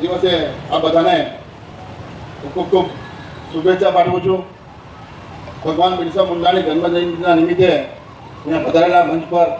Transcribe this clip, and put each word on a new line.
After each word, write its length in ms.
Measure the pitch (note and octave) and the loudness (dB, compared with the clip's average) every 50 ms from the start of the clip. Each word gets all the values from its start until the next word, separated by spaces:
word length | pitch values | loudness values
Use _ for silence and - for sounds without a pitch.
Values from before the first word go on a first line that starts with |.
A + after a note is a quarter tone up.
દિવસે 320 | D#3 F3 F3+ - - F#3 E3+ D#3+ D3+ C#3+ - - - - - | -4 -4 -2 0 0 0 0 0 -2 -4 -6 -10 -8 -4 -4
આ 80 | E3 D#3+ | -2 0
બધાને 320 | D#3 E3 E3 E3 F3+ F3+ D#4 - - - - - - - - - - - - - - - - - - - - - - - - C#3+ C#3+ C#3 | 2 2 2 4 4 2 2 0 -2 -8 -12 -16 -20 -20 -20 -20 -20 -20 -18 -18 -18 -16 -16 -16 -16 -16 -16 -16 -16 -16 -14 -14 -10 -6
ખૂબ 140 | F3+ E3 E3+ | -6 -2 0
ખૂબ 180 | G3 F#3 - - - - - - - - - - - - - - - | 2 2 2 0 -4 -10 -14 -16 -16 -16 -16 -16 -16 -16 -16 -10 -8
શુભેચ્છા 420 | D#3+ D#3 F#3 F#3 F#3 G3 F#3 F3+ | 0 2 2 2 4 2 2 4
પાઠવું 260 | F3+ E3+ F3 F3+ E3+ E3+ | 4 2 2 2 0 0
છું. 180 | F#3+ F#3 F#3 F#3+ - - - - - - - - - - - - - - - - - - - - - - - - | 0 0 0 -4 -8 -16 -20 -20 -20 -20 -20 -20 -20 -20 -20 -20 -20 -20 -20 -20 -18 -18 -18 -16 -16 -16 -8 -6
ભગવાન 320 | D#3 D#3 D3+ F3 F#3 F#3 F3+ | -4 0 2 2 2 2 0
બિરસા 300 | E3+ E3 - - - F3 | -4 0 2 2 2 2
મુંડાની 360 | F3 E3+ E3+ F3+ F3+ F#3+ E3 | 0 0 2 2 2 2 2
જન્મ 200 | D#3 D3+ E3 F3 E3+ E3+ | 2 0 0 0 2 0
જયંતિના 440 | F3 E3+ F3 E3 E3 F3 F3+ E3+ D#3+ | 0 0 -2 -4 -2 2 4 4 4
નિમિત્તે 300 | E3 F3 F3 F3+ F#3 F3 | 4 4 4 4 4 4
અહીંયા 960 | D#3+ C#3+ C3+ - - - - - - - - - - - - D3 D#3+ D#3+ - | 4 2 0 -4 -10 -16 -20 -20 -20 -20 -20 -20 -18 -12 -6 -4 -4 -2 0
પધારેલા 380 | - D#3 E3 E3+ F3+ F3+ F3 E3+ | 2 2 4 4 6 6 4 4
મંચ 200 | D#3 D#3+ E3 D#3 - | 4 0 -2 -4 -2
પર 180 | F3 F3 E3+ E3 E3+ - | 0 2 2 2 0 -4